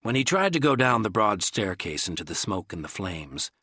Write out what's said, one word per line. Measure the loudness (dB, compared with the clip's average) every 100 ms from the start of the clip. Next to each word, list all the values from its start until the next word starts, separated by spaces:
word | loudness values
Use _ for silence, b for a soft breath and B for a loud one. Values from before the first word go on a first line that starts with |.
When | 0
he | 0
tried | 2 2 2
to | 4
go | 2 4
down | 4 4
the | 2
broad | 2 2 2
staircase | -2 -2 -4 -4 -6 -4 -4
into | -6
the | -6
smoke | -6 -4 -4 -6
and | -10
the | -10
flames, | -8 -6 -8 -10 -8 -8 _